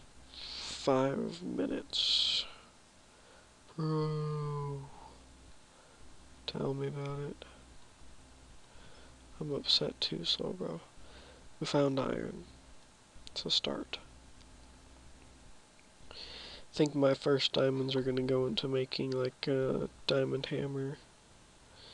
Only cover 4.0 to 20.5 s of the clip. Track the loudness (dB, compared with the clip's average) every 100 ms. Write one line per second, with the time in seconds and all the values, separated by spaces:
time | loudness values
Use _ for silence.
4 | 2 0 0 -2 -2 -2 -2 -4 -8 -14
5 | -16 -18 -20 -20 -20 -20 -20 -20 -20 -18
6 | -16 -16 -18 -12 -8 -2 0 0 -2 -2
7 | -4 -4 -6 -8 -14 -18 -18 -18 -18 -18
8 | -16 -16 -18 -20 -20 -20 -18 -18 -16 -16
9 | -18 -20 -18 -8 -4 -2 4 4 4 0
10 | -2 0 0 0 0 -2 -4 -6 -10 -16
11 | -16 -16 -18 -18 -16 -6 2 6 6 4
12 | 0 0 -2 -6 -12 -18 -18 -20 -20 -20
13 | -20 -16 -10 -6 2 2 2 -4 -4 -8
14 | -10 -20 -20 -20 -20 -20 -20 -20 -20 -20
15 | -20 -20 -20 -20 -20 -20 -20 -20 -20 -20
16 | -16 -14 -12 -12 -12 -14 -10 2 4 8
17 | 6 6 6 6 6 4 4 4 2 2
18 | 2 2 4 4 4 2 0 0 0 -2
19 | 0 2 0 -2 0 2 4 2 -2 -4
20 | 2 2 4 0 -2